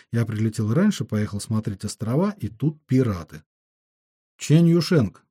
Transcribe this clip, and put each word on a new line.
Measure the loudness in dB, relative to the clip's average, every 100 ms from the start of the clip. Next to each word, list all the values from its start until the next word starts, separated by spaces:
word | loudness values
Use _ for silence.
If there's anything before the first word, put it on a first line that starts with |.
| -6
Я | -4 -2
прилетел | -2 -2 -2 -2
раньше, | 2 2 0
поехал | -4 -4 -4 -6
смотреть | -4 -4 -4 -8
острова, | -10 -8 -4 -2 -2
и | -4 -10
тут | -4 -4 -4 -2
пираты». | 2 2 -2 -8 -18 _ _ _ _ _ _ _ _ _ -12
«Чэнь | 2 4 6
Юшенг», | 4 2 2 2 -4 _